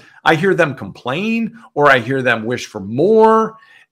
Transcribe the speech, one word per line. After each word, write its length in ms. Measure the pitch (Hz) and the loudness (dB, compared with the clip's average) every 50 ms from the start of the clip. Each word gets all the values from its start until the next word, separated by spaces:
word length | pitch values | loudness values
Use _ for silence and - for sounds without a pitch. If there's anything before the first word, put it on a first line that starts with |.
| - _ _ _ | -14 _ _ _
I 120 | - - 165 | -2 0 0
hear 180 | 147 175 196 | 0 0 0
them 220 | 180 160 165 147 127 | 0 0 0 -2 -4
complain 840 | - 107 95 90 - - 120 131 170 202 220 226 226 226 220 - - - - | -8 -12 -14 -14 -12 -8 -8 -6 -6 -4 -4 -4 -4 -4 -6 -10 -14 -20 -10
or 180 | - 147 147 143 | -2 2 4 4
I 80 | 135 127 | 4 4
hear 220 | 110 120 135 135 | 2 -2 -4 -2
them 240 | 123 127 117 110 107 | 0 0 -2 -2 -2
wish 220 | 113 123 110 - | -4 -6 -6 -8
for 120 | - - 107 | -10 -12 -12
more, 800 | 98 101 113 127 160 202 220 220 220 220 226 220 220 - - - _ _ - - _ _ | -10 -6 -2 0 2 2 4 4 6 6 4 2 0 -2 -6 -14 _ _ -20 -20 _ _